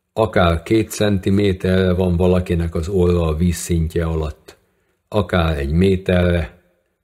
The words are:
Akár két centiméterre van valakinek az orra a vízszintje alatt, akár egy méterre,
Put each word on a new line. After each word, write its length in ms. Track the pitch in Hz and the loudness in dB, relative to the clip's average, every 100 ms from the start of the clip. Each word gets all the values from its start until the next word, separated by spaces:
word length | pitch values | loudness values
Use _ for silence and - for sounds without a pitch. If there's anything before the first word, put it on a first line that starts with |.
| _ | _
Akár 500 | - 113 104 87 82 | -2 0 2 2 0
két 280 | - 113 104 | 0 0 0
centiméterre 1000 | - 104 98 101 98 101 90 92 92 95 | -2 0 0 0 2 2 0 0 0 2
van 240 | 87 92 85 | 0 0 2
valakinek 580 | 90 90 90 87 82 | 2 2 0 -2 -2
az 140 | 87 82 | -4 -4
orra 340 | 98 90 87 | 0 2 2
a 140 | 80 78 | 0 0
vízszintje 680 | 90 82 - 85 80 87 | 0 -2 -2 -2 0 -2
alatt, 520 | 82 80 76 - - - _ _ _ _ _ | -4 -4 -6 -10 -20 -20 _ _ _ _ _
akár 500 | 107 92 90 82 76 | -4 0 0 0 -2
egy 120 | 69 | -2
méterre, 920 | 80 95 92 92 90 87 87 85 - _ _ _ _ | 2 2 2 0 2 2 0 -4 -10 _ _ _ _